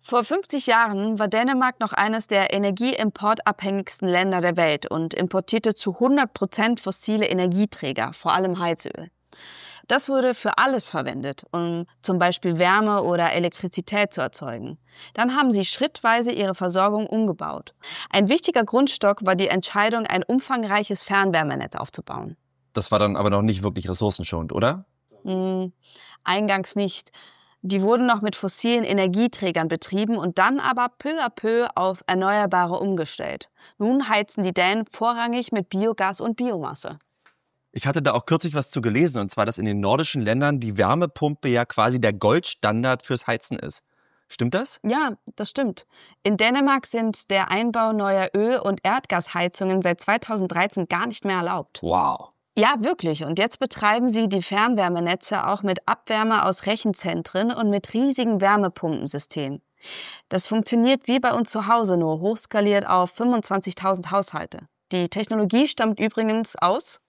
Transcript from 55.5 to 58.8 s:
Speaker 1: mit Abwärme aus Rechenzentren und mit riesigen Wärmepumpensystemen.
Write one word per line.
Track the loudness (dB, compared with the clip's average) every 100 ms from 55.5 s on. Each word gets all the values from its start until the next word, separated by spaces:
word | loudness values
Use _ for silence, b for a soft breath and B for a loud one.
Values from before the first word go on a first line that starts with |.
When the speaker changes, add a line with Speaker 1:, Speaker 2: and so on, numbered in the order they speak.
| -2
Speaker 1:
mit | -2 -2 -2
Abwärme | -4 -2 0 2 2 2
aus | 0 -2
Rechenzentren | -2 -2 -2 -4 -6 -4 -2 -2
und | 0 0
mit | 0 -2
riesigen | 0 0 0 0 2
Wärmepumpensystemen. | 4 4 2 -2